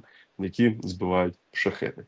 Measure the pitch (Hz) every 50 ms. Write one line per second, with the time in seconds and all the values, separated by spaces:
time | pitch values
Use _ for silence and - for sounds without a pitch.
0 | - _ _ - _ _ _ - 95 92 - - 120 117 107 113 - 92 92 92
1 | 92 92 92 92 90 87 87 - _ _ - - - 98 - - - - - -
2 | -